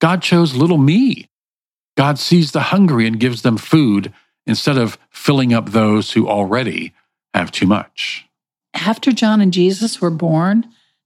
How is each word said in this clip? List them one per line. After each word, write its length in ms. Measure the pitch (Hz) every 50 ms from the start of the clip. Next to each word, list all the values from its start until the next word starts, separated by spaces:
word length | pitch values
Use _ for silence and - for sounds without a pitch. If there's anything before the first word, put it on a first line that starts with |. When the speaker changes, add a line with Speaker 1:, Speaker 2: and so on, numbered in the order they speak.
Speaker 1:
God 220 | - 160 180 185 -
chose 320 | - 180 175 170 156 131
little 240 | 127 147 170 180 151
me. 480 | 135 139 165 220 262 262 - - - - _ _ _ _ _ _ _ _ _ _ _ _ _ -
God 200 | 135 143 147 135
sees 340 | - - 175 180 160 143 -
the 180 | 156 131 - 180
hungry 340 | 196 202 175 147 117 113
and 140 | 113 113 113
gives 220 | 120 127 120 113 -
them 160 | 127 113 104
food 520 | - - - 160 147 117 101 101 95 104 - _ _ _ _ _ _
instead 320 | - 110 - - 151 143 131
of 180 | 117 104 - - _ _
filling 420 | _ - - - 147 135 131 123 120
up 160 | 117 107 101
those 440 | 101 113 110 107 107 107 101 - -
who 140 | 113 107
already 680 | 104 107 104 101 95 104 123 131 107 - - 82 87 - _ _ _ _ _ _ _ -
have 180 | 95 87 85 -
too 140 | - -
much.'" 580 | 92 104 98 - - _ - - - - - - _ _ _ _ _ _ _ _ _ -
Speaker 2:
After 380 | - 165 190 226 - - 277 247
John 280 | 214 - 214 214 214
and 120 | 202 185 175
Jesus 480 | 185 175 185 196 190 220 226 - -
were 100 | 185 175
born, 560 | 165 156 175 165 160 156 170 190 202 226 233 - _ _ _ _ _ _ _